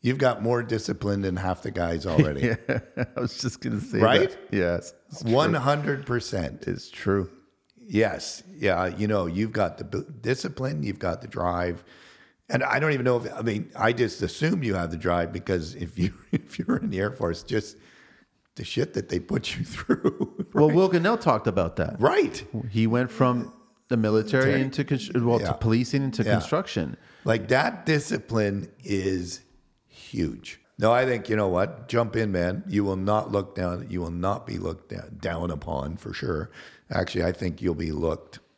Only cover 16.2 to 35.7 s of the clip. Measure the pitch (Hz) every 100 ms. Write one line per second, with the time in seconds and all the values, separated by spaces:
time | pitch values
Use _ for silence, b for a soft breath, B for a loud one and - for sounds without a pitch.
16.2 | - - - - 175 247 226 92 101 -
17.2 | 85 85 - 107 - - b b b b
18.2 | b _ _ - - - 127 - - 90
19.2 | - - - - - - - - - -
20.2 | - - - - 151 156 190 170 175 226
21.2 | 196 113 113 95 85 - 80 - 123 381
22.2 | 330 - - 113 113 107 113 120 123 -
23.2 | 127 123 107 - _ _ _ 120 107 110
24.2 | 107 131 135 139 135 135 139 135 107 123
25.2 | 120 120 98 - 113 113 123 139 135 -
26.2 | 110 101 - 151 190 - 76 - B B
27.2 | - 113 98 127 156 220 - 151 - 123
28.2 | - 113 104 101 - - - 98 95 92
29.2 | 90 - _ _ _ _ _ - - -
30.2 | 80 - - - _ - 107 120 131 120
31.2 | 101 107 101 87 101 - - 117 117 113
32.2 | 110 92 87 95 139 101 101 95 95 107
33.2 | - 101 98 - 90 87 87 90 85 87
34.2 | 92 104 - 101 87 80 - 92 - 85
35.2 | 87 85 87 76 85